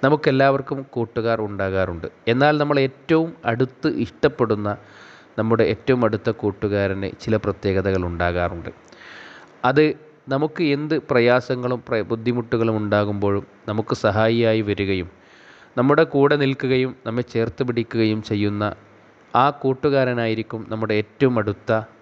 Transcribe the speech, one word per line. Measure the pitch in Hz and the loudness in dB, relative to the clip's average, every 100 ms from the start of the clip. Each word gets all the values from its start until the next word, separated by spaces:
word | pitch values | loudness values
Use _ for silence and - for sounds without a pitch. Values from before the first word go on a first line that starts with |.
നമുക്കെല്ലാവർക്കും | 135 151 147 135 135 139 139 139 135 | 2 2 2 4 4 2 -2 -8 -8
കൂട്ടുകാർ | - 113 123 113 113 | -6 -4 -4 -2 -2
ഉണ്ടാകാറുണ്ട്. | 107 101 98 95 92 85 - - - | -4 -4 -2 0 -2 -4 -10 -8 -2
എന്നാൽ | 120 143 151 | 2 4 2
നമ്മൾ | 147 143 | 2 2
ഏറ്റവും | 135 135 - 160 165 165 | 0 -2 0 0 0 -4
അടുത്ത് | - 117 127 - 156 | -4 0 -2 -2 -4
ഇഷ്ടപ്പെടുന്ന | 71 113 - 151 139 117 107 104 101 - - - - - - | -2 -4 0 -2 0 0 0 -2 -6 -10 -20 -20 -20 -16 -4
നമ്മുടെ | 110 113 | 0 2
ഏറ്റവും | 113 107 - 127 | 2 0 0 2
അടുത്ത | 113 104 - | 2 0 -4
കൂട്ടുകാരന് | 107 107 95 107 101 98 95 95 - | -2 -4 -2 -2 0 -2 -2 -8 -8
ചില | - 107 | -2 -2
പ്രത്യേകതകൾ | 104 98 101 95 95 95 | -2 -4 -2 0 0 0
ഉണ്ടാകാറുണ്ട്. | 90 85 87 87 87 87 80 - - - - - - - - - | -2 -2 -2 0 -4 -4 -12 -16 -20 -20 -20 -20 -20 -20 -20 -4
അത് | 123 131 156 - - - - | 0 4 2 2 -10 -20 -6
നമുക്ക് | 135 151 151 | -2 -2 -2
എന്ത് | 165 143 151 156 | -2 -2 -2 -4
പ്രയാസങ്ങളും | - 127 120 123 123 127 123 123 - | 0 2 4 4 2 -4 -4 -6 -4
പ്ര-, | 117 | -4
ബുദ്ധിമുട്ടുകളും | 98 113 113 123 117 117 113 110 | -2 -4 -2 -2 -2 0 0 0
ഉണ്ടാകുമ്പോഴും | 107 104 104 101 101 101 95 - - | 0 0 0 0 0 -2 -4 -18 -8
നമുക്ക് | 107 107 | -6 -4
സഹായിയായി | 120 110 101 110 117 113 110 | 0 0 2 2 2 2 2
വരികയും | 104 101 98 95 87 - - - - - - - | 0 -2 -2 -2 -4 -12 -20 -20 -20 -20 -12 -2
നമ്മുടെ | 127 147 | 2 4
കൂടെ | 160 143 139 147 | 2 4 2 4
നിൽക്കുകയും | 139 135 131 127 131 123 - | 0 -2 0 0 0 -4 -8
നമ്മെ | 113 | -6
ചേർത്ത് | 123 117 113 - | -4 -2 -4 -4
പിടിക്കുകയും | 127 117 113 113 110 107 | -4 -2 -2 0 0 0
ചെയ്യുന്ന | 107 104 104 104 104 - - - - _ _ | -2 -2 0 -2 -4 -6 -18 -20 -20 _ _
ആ | 120 135 | 2 2
കൂട്ടുകാരനായിരിക്കും | 143 135 131 151 139 127 120 113 110 110 113 98 | 0 -4 -2 0 0 0 0 -2 -2 -6 -10 -8
നമ്മുടെ | 110 110 | -6 -2
ഏറ്റവും | 107 107 - 135 120 | -2 -2 0 2 2
അടുത്ത, | 104 101 - 110 110 - | -2 -4 -2 -2 -2 -16